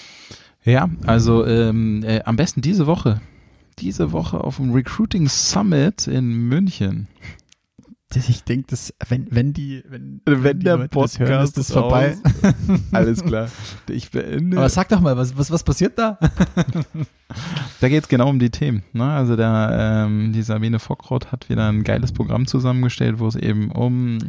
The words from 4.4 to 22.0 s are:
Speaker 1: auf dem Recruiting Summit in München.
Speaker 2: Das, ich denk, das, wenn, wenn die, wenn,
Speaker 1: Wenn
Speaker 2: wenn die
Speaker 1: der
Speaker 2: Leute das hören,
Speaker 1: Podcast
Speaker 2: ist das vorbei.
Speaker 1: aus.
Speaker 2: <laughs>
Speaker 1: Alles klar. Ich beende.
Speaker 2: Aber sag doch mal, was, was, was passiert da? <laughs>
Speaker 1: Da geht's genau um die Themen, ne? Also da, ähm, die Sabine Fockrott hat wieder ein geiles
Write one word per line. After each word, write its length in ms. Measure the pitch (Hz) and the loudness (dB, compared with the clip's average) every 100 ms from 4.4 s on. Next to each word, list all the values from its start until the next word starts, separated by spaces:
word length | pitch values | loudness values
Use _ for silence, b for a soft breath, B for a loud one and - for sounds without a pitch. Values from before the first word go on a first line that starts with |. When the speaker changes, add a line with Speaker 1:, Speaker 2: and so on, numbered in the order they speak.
Speaker 1:
auf 140 | - 135 | -6 -4
dem 160 | 131 | 0
Recruiting 560 | 120 120 - 220 196 143 | 0 0 -2 -2 0 0
Summit 760 | - - 190 202 147 156 - - | 0 0 0 2 2 2 0 -2
in 260 | 123 123 117 117 | -2 0 0 0
München. 600 | 147 196 - 95 104 101 - B B _ _ _ _ - - - | 2 0 0 -4 -4 -8 -14 B B _ _ _ _ -20 -20 -6
Speaker 2:
Das, 180 | 127 120 | -2 0
ich 160 | 120 | -2
denk, 240 | - 123 135 | -2 -4 -4
das, 260 | 127 - - - | -8 -10 -12 -4
wenn, 180 | 123 - | -4 -2
wenn 220 | 120 139 | 0 0
die, 300 | 147 139 135 135 | -2 -8 -10 -14
wenn, 320 | 131 135 135 | -16 -16 -4
Speaker 1:
Wenn 180 | - 139 | 2 4
Speaker 2:
wenn 140 | 139 143 | 4 2
die 40 | |
Speaker 1:
der 120 | 185 165 | 2 2
Speaker 2:
Leute 140 | 135 139 | 0 0
das 220 | 131 - | 0 0
hören, 100 | 123 | 0
Speaker 1:
Podcast 300 | 135 143 135 | 2 2 0
Speaker 2:
ist 120 | 131 | -2
das 20 | |
vorbei. 440 | 131 120 127 139 165 | 0 2 4 2 2
Speaker 1:
aus. 580 | 151 - 196 - - 185 | 2 4 2 2 2 0
Speaker 2:
<laughs> 100 | - | 0
Speaker 1:
Alles 320 | 190 113 113 | 0 2 0
klar. 240 | 170 110 113 B 110 B - | -2 -2 -4 B -14 B -10
Ich 240 | 123 - | -8 -6
beende. 460 | - - 143 175 180 | -8 -4 -2 0 2
Speaker 2:
Aber 100 | 131 | 2
sag 200 | 180 190 | 2 2
doch 100 | 202 | 4
mal, 160 | 165 123 | 4 2
was, 200 | 127 135 | 0 -2
was, 140 | 143 | -2
was 140 | 165 | 0
passiert 340 | - 139 180 - | 0 0 0 0
da? 200 | 226 202 | -2 2
<laughs> 40 | 160 - 185 - 160 170 143 156 147 _ - - B 143 127 - | 0 2 0 0 -2 -2 -6 -8 -10 _ -20 -14 B -8 -10 -2
Speaker 1:
Da 80 | 127 | 2
geht's 180 | 151 - | 2 2
genau 220 | 131 135 | 2 2
um 80 | 139 | 2
die 120 | 120 | 0
Themen, 340 | - 147 110 - | 0 -2 -4 -4
ne? 180 | 113 131 | -4 -2
Also 240 | 151 123 | 0 0
da, 680 | 113 113 110 110 117 110 110 107 | 2 2 2 0 0 0 0 0
ähm, 260 | 107 110 | 0 0
die 100 | 113 | -2
Sabine 360 | 110 107 110 113 | -2 -2 -2 -2
Fockrott 540 | - - - 123 - | -4 -8 -6 -6 -6
hat 160 | 123 - | -10 -4
wieder 180 | 113 110 | -2 0
ein 140 | 107 | 0
geiles 300 | 110 107 | 0 0